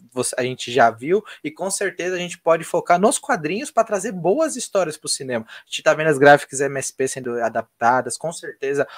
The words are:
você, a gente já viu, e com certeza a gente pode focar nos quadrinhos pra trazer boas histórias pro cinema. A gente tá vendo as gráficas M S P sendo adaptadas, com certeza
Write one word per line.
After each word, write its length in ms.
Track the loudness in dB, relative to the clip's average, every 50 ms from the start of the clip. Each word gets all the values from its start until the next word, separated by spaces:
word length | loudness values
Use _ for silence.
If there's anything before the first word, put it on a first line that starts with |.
| _ _
você, 220 | -4 -4 -4 -4 -2 -4
a 20 |
gente 300 | -4 -4 -4 -6 -8 -2
já 180 | 4 4 4 4
viu, 340 | 4 0 -4 0 0 0 -2 -4 -16 -12 -12
e 80 | -12
com 180 | -8 -6 -6 -6
certeza 460 | -4 -4 -4 -4 -4 -4 -6 -4 -4
a 20 | -4
gente 220 | -6 -8 -10 -4
pode 240 | 0 2 2 2 0
focar 360 | -2 -4 -2 2 2 2 4
nos 200 | 4 2 2 0
quadrinhos 500 | -2 -4 -4 -2 -2 -4 -6 -6 -6 -4
pra 140 | 0 -2 0
trazer 280 | 0 0 -4 -4 -4
boas 440 | -6 -2 0 0 2 2 0 -2 -2
histórias 420 | -6 -8 -4 -2 -2 -2 -2 -4 -8
pro 100 | -6 -6
cinema. 380 | -6 -6 -4 -4 -4 -4 -6 -8
A 180 | -16 -20 -16 -12
gente 160 | -8 -2 2
tá 100 | 2 2
vendo 140 | 2 2 2
as 100 | 4 6
gráficas 420 | 8 8 8 8 6 -2 -6 -4
M 180 | -4 -2 -2 -4
S 120 | -8 -8
P 160 | -4 -2 -4 -2
sendo 320 | -4 -6 -6 -6 -4 -2
adaptadas, 800 | -2 -2 -2 -4 -6 _ _ 0 2 2 2 2 0 -2 -6 -6
com 160 | -8 -8 -8
certeza 540 | -8 -12 -14 -12 -8 -6 -4 -2 -2 -2 -4 -6